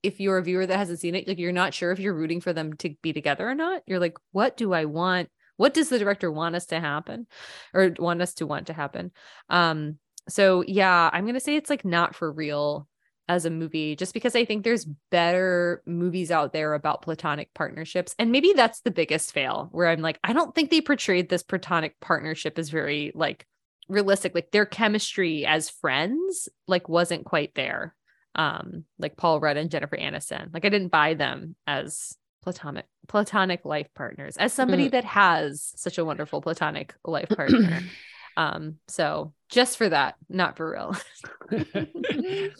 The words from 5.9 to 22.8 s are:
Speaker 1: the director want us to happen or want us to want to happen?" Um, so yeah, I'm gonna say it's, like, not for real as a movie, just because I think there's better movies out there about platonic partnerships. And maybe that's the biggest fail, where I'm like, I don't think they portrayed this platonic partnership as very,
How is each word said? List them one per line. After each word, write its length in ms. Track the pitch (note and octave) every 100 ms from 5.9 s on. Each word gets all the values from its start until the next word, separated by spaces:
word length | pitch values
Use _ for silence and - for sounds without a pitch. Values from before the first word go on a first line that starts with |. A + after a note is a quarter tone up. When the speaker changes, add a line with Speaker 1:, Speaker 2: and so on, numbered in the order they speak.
Speaker 1:
the 80 | B3
director 340 | G3+ G3+ F3+
want 240 | D3+ E3+ E3+
us 100 | -
to 140 | E3
happen 460 | D#3+ D3 - A#3 A#3 - - - -
or 200 | F3+ F#3+ E3
want 240 | E3+ E3+
us 120 | F3
to 120 | - D#3
want 200 | D3 -
to 40 |
happen?" 400 | D#3 C#3+ - F3 _ - - _
Um, 480 | F3 E3+ D#3 D3+ D#3 _ - -
so 360 | - G3 F#3 -
yeah, 440 | G3 F#3+ F3+ E3
I'm 140 | E3+ G#3
gonna 120 | B3
say 160 | B3+ D4
it's, 140 | D4+
like, 140 | D4
not 300 | F#3+ E3+ E3+ -
for 160 | E3
real 560 | D3+ D3+ D3 D3 D3+ D3 _ _ _ -
as 160 | F3+
a 60 | E3
movie, 440 | D#3+ E3 D#3+ D3+
just 200 | D3+ F#3
because 200 | A3+ B3
I 100 | A#3
think 200 | A#3 G#3+
there's 200 | G#3+ A#3 D#3 C#3+ _
better 720 | F3 E3+ F3+ F#3 F3+ F3 F3 -
movies 460 | E3+ F3+ F3+ E3+
out 200 | E3+ C#3+
there 220 | D#3 D#3
about 280 | D3+ D3+ D3
platonic 520 | - D#3 D#3+ D3 D3
partnerships. 640 | - D3+ - D#3+ F3+ F3 -
And 140 | A#3
maybe 200 | B3+ E4+ F#4
that's 240 | A#3 -
the 100 | -
biggest 420 | F3+ D#3 D#3 -
fail, 360 | - C3 - F3
where 160 | E3 F3
I'm 140 | E3
like, 180 | D#3+ D#3
I 80 | -
don't 200 | B3 E4
think 180 | - D4+
they 100 | E4
portrayed 480 | D#4 C#4+ - F3+ F3+
this 160 | F3
platonic 560 | - F#3 - E3+ D#3 _
partnership 580 | - D#3 - D#3 D#3 E3
as 120 | D#3
very, 420 | D#3+